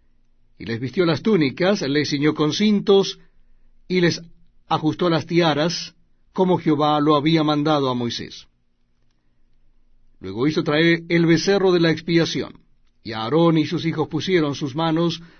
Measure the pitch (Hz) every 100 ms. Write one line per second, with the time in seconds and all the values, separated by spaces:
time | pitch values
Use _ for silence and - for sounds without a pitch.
0 | _ _ _ _ _ - - 113 127 156
1 | 170 160 226 202 139 117 180 202 143 143
2 | 139 143 147 156 151 147 214 202 - 196
3 | 190 - - _ _ _ _ _ - 185
4 | 170 160 - - - _ - 160 156 151
5 | 180 165 170 170 165 143 165 165 - -
6 | _ _ _ - 185 175 170 143 151 151
7 | 147 147 147 165 151 147 147 151 135 123
8 | 120 - - - - _ _ _ _ _
9 | _ _ _ _ _ _ _ _ _ _
10 | _ _ 92 101 143 160 160 147 170 165
11 | 165 170 165 165 196 196 190 180 165 160
12 | - 165 156 151 92 - _ _ _ _
13 | 101 110 113 151 170 160 147 160 160 151
14 | 190 160 151 180 147 135 147 131 165 160
15 | 170 165 - -